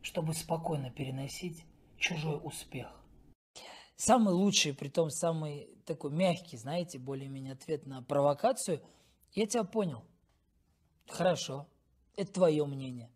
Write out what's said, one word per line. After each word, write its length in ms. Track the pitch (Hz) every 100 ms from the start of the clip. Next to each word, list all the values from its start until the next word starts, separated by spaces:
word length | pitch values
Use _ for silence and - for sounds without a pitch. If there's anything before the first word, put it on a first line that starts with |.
чтобы 320 | - - 156
спокойно 560 | 160 - 160 160 147 131
переносить 720 | 123 131 135 139 - 180 160 - - _ -
чужой 420 | - 165 156 147
успех. 440 | 151 - - 131 113 - - - - _ _ - - - - -
Самый 380 | - 247 214
лучший, 400 | 175 202 - 151
притом 360 | 135 143 151 160
самый 580 | 143 170 165 156 147 - - -
такой 240 | 156 143
мягкий, 460 | 151 185 165 - 117
знаете, 400 | 117 170 175 135
более-менее 560 | 127 135 135 135 135
ответ 320 | 135 - 151 139
на 160 | 135
провокацию: 800 | 123 143 143 143 226 269 - 160 - _ _ _ _
«Я 140 | - 214
тебя 180 | 240
понял. 400 | 202 226 185 120 - _ _ _ _ _ _ _ _ _ -
Хорошо, 580 | - 180 156 - 139 147 _ _ _ _ -
это 160 | 196
твое 300 | 180 180 151
мнение». 460 | 147 135 131 123 117